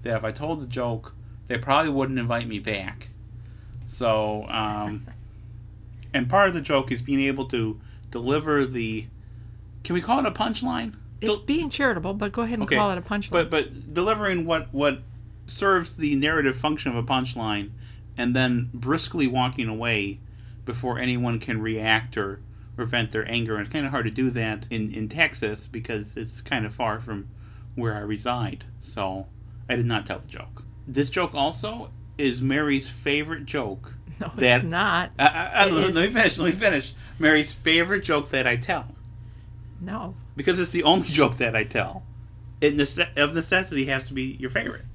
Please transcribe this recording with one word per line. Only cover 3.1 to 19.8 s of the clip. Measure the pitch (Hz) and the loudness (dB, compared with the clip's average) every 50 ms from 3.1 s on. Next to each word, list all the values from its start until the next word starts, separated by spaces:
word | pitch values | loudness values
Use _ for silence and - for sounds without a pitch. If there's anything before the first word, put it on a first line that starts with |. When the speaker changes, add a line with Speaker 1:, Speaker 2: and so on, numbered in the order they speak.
| - - - - - - - - - - - - - - - - | -16 -16 -16 -16 -14 -14 -14 -14 -16 -16 -16 -14 -12 -12 -12 -10
Speaker 1:
So, | - - 123 117 110 110 107 107 107 104 - - | -6 0 2 4 4 4 4 2 0 -2 -4 -4
um, | - 113 107 107 107 104 104 104 104 104 - - - - - - - - - - - - | -2 0 0 0 0 -2 -2 -4 -4 -6 -8 -12 -14 -14 -16 -16 -16 -16 -16 -14 -14 -14
Speaker 2:
<laughs> | - - - - - - - - - - - | -14 -16 -16 -16 -16 -16 -16 -14 -14 -2 -2
Speaker 1:
and | 139 123 123 | 0 0 4
part | 123 196 202 190 | 6 8 8 8
of | 175 | 6
the | 170 | 2
joke | 147 - 151 139 131 123 | 0 4 4 4 4 2
is | 127 117 | -2 -4
being | 123 127 139 135 | -2 0 2 4
able | 135 139 135 139 131 | 4 2 2 0 -2
to | 123 127 120 113 110 107 110 - - - - - - | -2 0 0 0 0 -2 -4 -10 -16 -18 -16 -16 -10
deliver | - 120 117 123 139 151 151 156 151 143 139 | -8 -4 0 2 2 2 4 4 4 4 4
the, | 127 131 123 117 113 110 110 107 - - - - - - - - - - - - - - - - | 2 0 -2 -2 -2 -2 -4 -6 -8 -14 -16 -16 -16 -16 -16 -14 -16 -16 -16 -16 -16 -16 -14 -4
can | - - | 0 0
we | 180 | 0
call | - - 240 277 | 2 4 2 4
it | 269 | 4
a | 220 | 2
punchline? | 196 - 214 233 220 - 247 254 247 240 240 226 208 - - - - - | 0 0 -2 -2 -2 -2 -2 -2 -2 -2 -4 -6 -8 -12 -16 -16 -12 -4
Speaker 2:
It's | - 220 | 0 0
Speaker 1:
Del- | 214 208 - | 0 0 2
Speaker 2:
being | - 285 320 339 285 | 0 0 2 2 -2
charitable, | - - 285 262 226 175 156 190 196 | -2 2 2 2 2 2 0 -2 -2
but | 208 220 208 196 | -2 -2 -2 0
go | - 233 | -2 -2
ahead | 226 240 | 0 0
and | 220 214 | -2 0
Speaker 1:
Okay, | 208 - | 2 4
Speaker 2:
call | 262 208 202 | 4 4 4
it | 190 180 | 2 0
a | |
punchline. | 175 - 208 208 202 - | -2 -2 -2 -2 -2 2
Speaker 1:
but, | - 175 165 160 | 4 2 4 4
but | 165 156 135 - - - - - 151 | 2 0 0 0 -4 -12 -12 -4 0
delivering | 165 180 208 220 214 208 196 185 180 165 | 2 4 4 4 2 2 0 0 0 2
what, | 165 170 160 - - - | 2 0 0 0 -2 -2
what | 135 143 147 135 127 - - - - - - - - - - | 2 4 4 2 2 -6 -14 -14 -16 -16 -16 -16 -16 -16 -14
serves | - - - 196 190 185 170 170 - - | -6 2 4 6 6 6 4 0 -6 -2
the | 160 147 147 | 0 2 2
narrative | 139 139 151 160 160 147 135 127 123 | 4 4 4 4 4 4 4 2 2
function | 123 156 151 - - 139 | 2 0 0 2 -2 -2
of | 120 120 | 0 0
a | 117 | 0
punchline | 117 127 131 127 123 123 120 113 107 104 101 101 101 - - - - - - - - - - | 2 2 2 2 0 -4 -4 -2 0 0 0 -2 -4 -8 -12 -14 -14 -14 -16 -16 -14 -6 -2
and | 123 120 123 | 0 2 4
then | 131 131 127 123 120 120 120 - | 4 4 4 4 2 0 -2 -4
briskly | 123 117 123 147 165 - - - 170 143 131 | -6 0 0 2 2 0 -2 0 2 2 2
walking | 123 131 127 127 127 127 123 113 | 4 4 2 2 2 -2 -2 -2
away | 110 110 | -2 -2